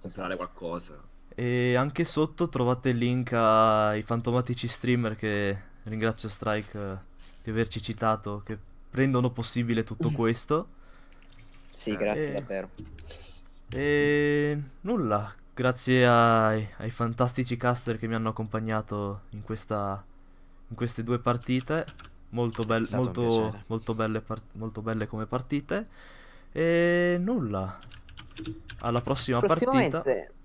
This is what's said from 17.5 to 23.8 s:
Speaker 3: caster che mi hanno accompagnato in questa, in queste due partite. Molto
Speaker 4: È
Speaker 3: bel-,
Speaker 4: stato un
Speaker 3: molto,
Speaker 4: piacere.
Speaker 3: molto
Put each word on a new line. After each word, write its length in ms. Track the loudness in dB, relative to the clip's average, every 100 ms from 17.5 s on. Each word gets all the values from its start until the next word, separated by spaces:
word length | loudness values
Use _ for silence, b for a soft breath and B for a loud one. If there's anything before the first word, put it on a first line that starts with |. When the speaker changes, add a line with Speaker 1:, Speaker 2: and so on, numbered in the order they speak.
| 0
Speaker 3:
caster 400 | 0 0 -2 -4
che 100 | -2
mi 80 | -2
hanno 140 | -2
accompagnato 920 | -2 -4 -4 -2 -2 -2 -4 -4 -6 -10
in 100 | -12
questa, 600 | -8 -8 -4 -4 -2 -6 -10 b b b b b -14
in 60 | -6
queste 280 | -6 -4
due 160 | -2 0
partite. 640 | 0 0 0 -2 0 -4 -4 -12 -20 -20 -8
Molto 340 | -4 -2 -2
Speaker 4:
È 20 | 0
Speaker 3:
bel-, 200 | 0 0
Speaker 4:
stato 160 | 0
un 40 | -2
Speaker 3:
molto, 160 | 0 2
Speaker 4:
piacere. 360 | 2 2 -4 -6
Speaker 3:
molto 260 | -6